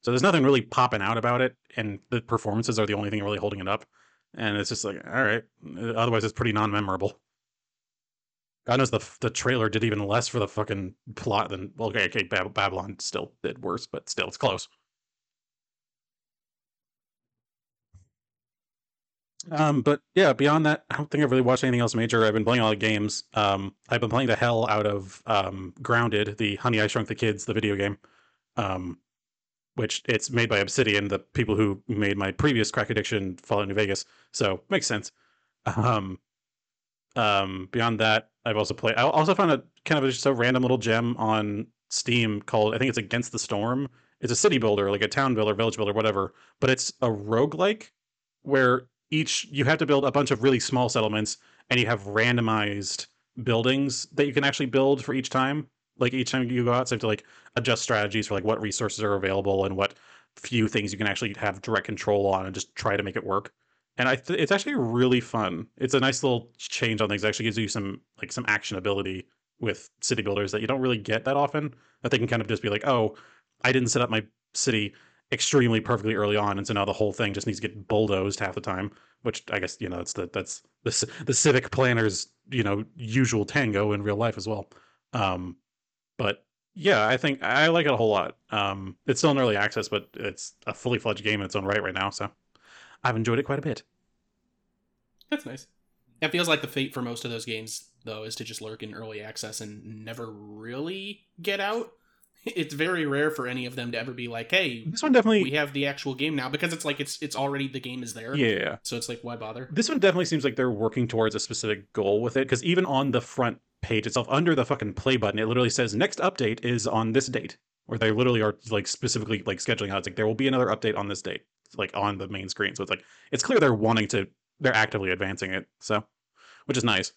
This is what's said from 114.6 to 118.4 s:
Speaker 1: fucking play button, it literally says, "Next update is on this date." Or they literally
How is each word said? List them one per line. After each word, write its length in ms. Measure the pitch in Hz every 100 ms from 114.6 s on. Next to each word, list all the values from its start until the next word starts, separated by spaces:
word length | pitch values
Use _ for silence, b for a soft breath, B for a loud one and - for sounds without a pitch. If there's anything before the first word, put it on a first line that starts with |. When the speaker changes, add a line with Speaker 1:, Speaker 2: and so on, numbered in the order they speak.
| 120
Speaker 1:
fucking 280 | 139 107
play 240 | 92 - 131
button, 200 | 107 101
it 60 | 110
literally 240 | 120 123
says, 240 | - 120
"Next 240 | 104 185 -
update 480 | 175 190 120 110 120
is 220 | 123 107
on 240 | 110 113
this 160 | 117 135
date." 300 | 123 - - _ _ _
Or 120 | 113
they 100 | 110
literally 300 | 107 127 120